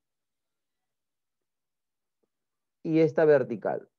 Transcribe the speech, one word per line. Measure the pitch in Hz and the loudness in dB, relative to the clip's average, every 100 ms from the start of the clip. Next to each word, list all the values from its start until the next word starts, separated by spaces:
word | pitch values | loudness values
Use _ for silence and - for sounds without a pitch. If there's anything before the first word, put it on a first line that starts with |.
| _ _ _ _ _ _ _ _ _ _ _ _ _ _ _ _ _ _ _ _ _ _ _ _ _ _ _ _ | _ _ _ _ _ _ _ _ _ _ _ _ _ _ _ _ _ _ _ _ _ _ _ _ _ _ _ _
y | 165 160 | -4 0
esta | 160 - | 0 2
vertical. | 160 143 113 110 98 64 - | 2 2 0 -6 -6 -8 -10